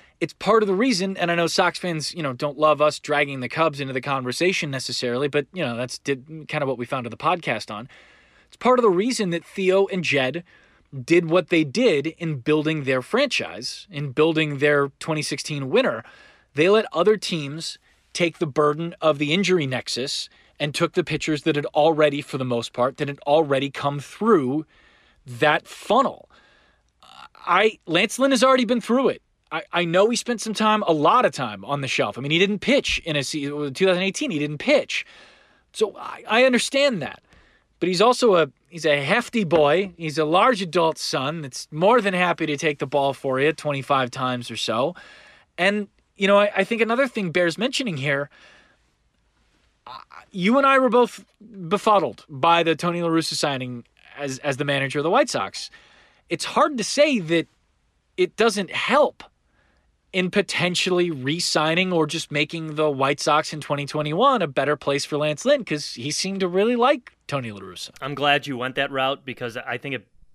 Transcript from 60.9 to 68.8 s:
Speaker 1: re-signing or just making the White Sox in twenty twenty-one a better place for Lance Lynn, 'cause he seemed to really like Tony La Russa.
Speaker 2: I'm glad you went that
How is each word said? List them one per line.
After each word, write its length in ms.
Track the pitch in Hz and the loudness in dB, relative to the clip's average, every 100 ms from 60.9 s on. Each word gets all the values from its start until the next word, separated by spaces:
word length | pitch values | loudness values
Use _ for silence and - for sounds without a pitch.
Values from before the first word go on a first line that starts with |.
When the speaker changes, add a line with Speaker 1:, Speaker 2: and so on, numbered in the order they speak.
| 180 175 | 0 0
Speaker 1:
re-signing 840 | 147 127 170 - 165 156 165 185 | -2 -4 -2 -2 0 0 0 0
or 140 | 170 151 | 0 0
just 240 | 165 - | -4 -6
making 440 | 147 151 165 160 151 | -4 -4 -6 -8 -2
the 140 | 151 | -2
White 300 | 135 135 151 | 0 -2 0
Sox 340 | 156 151 - | 2 0 0
in 80 | 156 | -8
twenty 240 | - 143 139 | -6 -6 -6
twenty-one 560 | 151 147 160 269 247 | -6 -4 2 2 2
a 60 | 160 | 0
better 280 | 135 139 147 | -2 -2 -2
place 300 | - 143 - | -2 -2 -2
for 120 | 147 | -2
Lance 280 | 151 151 247 | -2 -2 2
Lynn, 180 | 285 | 0
'cause 300 | 196 151 - | 0 -6 -8
he 180 | - 131 | -10 -8
seemed 280 | - 190 196 | -4 -4 -2
to 80 | 185 | -2
really 280 | 180 220 247 | 0 0 2
like 380 | 247 294 - _ - | 2 2 -4 _ -8
Tony 240 | 139 120 | -8 -8
La 80 | 101 | -12
Russa. 320 | 95 87 - - | -16 -14 -16 -12
Speaker 2:
I'm 140 | 135 139 | -10 -2
glad 320 | 143 143 143 | 0 0 -4
you 100 | 123 | -8
went 160 | 127 | -6
that 160 | 131 | -4